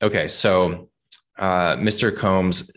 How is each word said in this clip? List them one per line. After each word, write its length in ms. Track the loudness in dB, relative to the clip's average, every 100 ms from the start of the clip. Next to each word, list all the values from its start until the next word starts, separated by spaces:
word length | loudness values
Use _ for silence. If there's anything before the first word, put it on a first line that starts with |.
Okay, 260 | -2 0 0
so, 640 | 0 2 2 2 -2 -12 _ _ -20 _ -6
uh, 380 | -2 0 0 0
Mister 320 | -2 0 -2
Combs 600 | -2 0 2 0 -2 -4